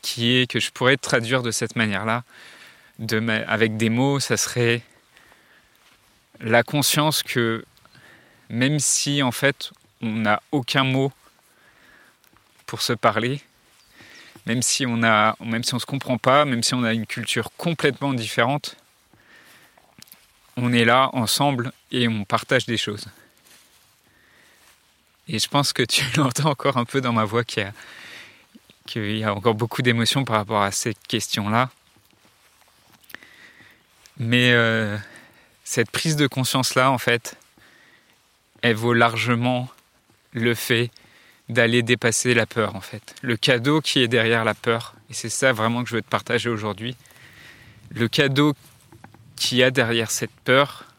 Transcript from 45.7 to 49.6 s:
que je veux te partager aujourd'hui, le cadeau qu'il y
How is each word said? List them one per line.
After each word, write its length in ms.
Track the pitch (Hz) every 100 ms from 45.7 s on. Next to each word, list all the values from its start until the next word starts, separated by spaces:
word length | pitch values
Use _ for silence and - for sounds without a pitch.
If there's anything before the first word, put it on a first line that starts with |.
| 120
que 60 | 120
je 60 | 117
veux 60 |
te 80 | -
partager 400 | 104 - 117 117
aujourd'hui, 460 | 110 107 98 117 123 - - - - - - - - -
le 160 | - 117
cadeau 460 | - 139 135 147 143 - _ _ - - - - -
qu'il 240 | -
y 40 | 123